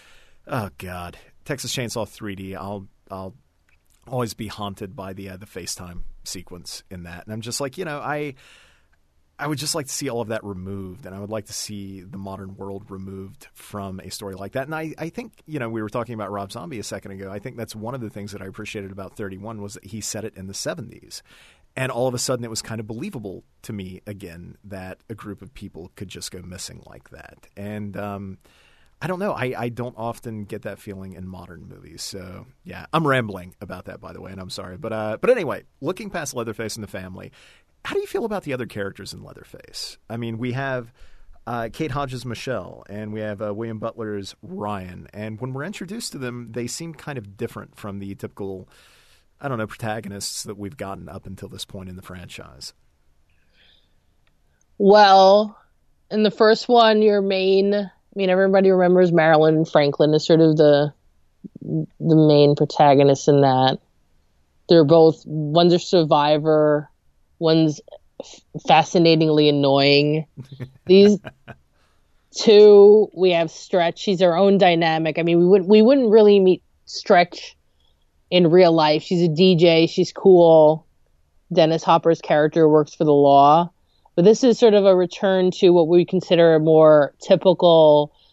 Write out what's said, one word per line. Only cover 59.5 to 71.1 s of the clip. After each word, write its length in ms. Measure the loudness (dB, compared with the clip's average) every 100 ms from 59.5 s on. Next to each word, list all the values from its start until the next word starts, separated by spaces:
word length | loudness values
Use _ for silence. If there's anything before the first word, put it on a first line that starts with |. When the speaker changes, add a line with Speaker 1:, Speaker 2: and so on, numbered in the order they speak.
| 2
Speaker 2:
Franklin 500 | 2 2 0 2 2
as 120 | 2 2
sort 160 | 4
of 160 | 4 4
the, 340 | 4 4 2 -6 _ _ _ _ -20 -18
the 640 | -8 -8 -8 _ 2 4 6
main 280 | 6 4 2
protagonist 720 | -2 2 4 6 4 2 2
in 120 | 2
that. 380 | 4 2 0 -2 -10 _ _ _ _ _ _ _ 2
They're 160 | 4
both, 400 | 6 6 6 2 -8
one's 480 | -8 -2 2 2
a 60 | 2
survivor, 1120 | 0 0 2 2 2 0 2 2 2 0 -4 _ _ _ _ _
one's 400 | 0 2 2 -2 -12 -20 _ _
f-, 220 | -20 -20 _ -16 2
fascinatingly 800 | 2 4 2 4 4 2 2 2
annoying. 800 | 2 2 2 4 4 2 -2 -6 -14 -20 -18
Speaker 1:
<laughs> 300 | -18 _ 4
Speaker 2:
These 320 | 6 6